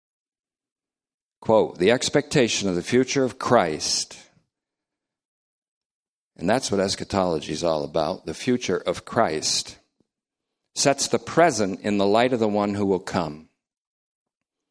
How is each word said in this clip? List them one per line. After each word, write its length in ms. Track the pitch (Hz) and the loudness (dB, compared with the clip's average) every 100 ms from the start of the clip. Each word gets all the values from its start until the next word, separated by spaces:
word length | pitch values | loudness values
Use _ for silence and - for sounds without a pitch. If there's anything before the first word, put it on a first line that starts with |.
| _ _ _ _ _ _ _ _ _ _ _ _ _ _ | _ _ _ _ _ _ _ _ _ _ _ _ _ _
Quote, 400 | - 110 82 - | 2 2 2 2
"The 120 | 95 | 2
expectation 760 | 127 - 147 - 151 110 - 98 | 2 2 -2 0 2 2 0 -2
of 80 | 87 | -4
the 80 | |
future 400 | - 123 131 139 | 0 0 2 0
of 160 | 127 - | -2 -2
Christ," 800 | - 120 85 76 - - - - - _ _ _ _ _ _ _ _ _ _ _ _ _ _ _ _ _ _ _ _ - | 2 4 4 -2 -4 -4 -6 -14 -20 _ _ _ _ _ _ _ _ _ _ _ _ _ _ _ _ _ _ _ _ -6
and 120 | 85 | 0
that's 220 | 127 - | 0 0
what 120 | 98 | -2
eschatology 720 | 95 - - 101 90 78 76 | -2 -4 -4 -2 0 -2 -4
is 100 | 78 | -4
all 220 | 82 78 71 | -2 -2 -2
about, 400 | 80 78 95 82 | -2 -4 -6 -10
the 80 | |
future 440 | - 127 123 - 87 | -6 -2 -2 -2 -2
of 280 | 92 85 - | -2 -6 -4
Christ, 720 | 117 98 78 - - - - _ _ _ _ _ _ _ _ _ - | 0 0 0 -4 -4 -6 -16 _ _ _ _ _ _ _ _ _ -2
"sets 320 | 139 139 - | 0 0 -2
the 120 | 117 | -4
present 600 | - 160 170 107 95 95 | 0 4 4 4 -2 -2
in 200 | 107 101 | -2 0
the 60 | 101 | 4
light 280 | 110 127 | 4 4
of 80 | 123 | 2
the 80 | 107 | 0
one 240 | 104 104 | 0 0
who 120 | 101 98 | 0 0
will 140 | 90 | 0
come." 480 | - 95 80 76 80 _ _ _ _ _ _ _ _ _ _ _ _ | -2 -4 -4 -8 -18 _ _ _ _ _ _ _ _ _ _ _ _